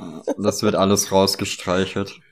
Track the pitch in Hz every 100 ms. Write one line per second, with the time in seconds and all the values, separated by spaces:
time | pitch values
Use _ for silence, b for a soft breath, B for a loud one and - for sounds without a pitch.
0 | 87 78 - 165 101 - 107 90 98 101
1 | - 95 95 - 98 - - 92 92 101
2 | 98 - _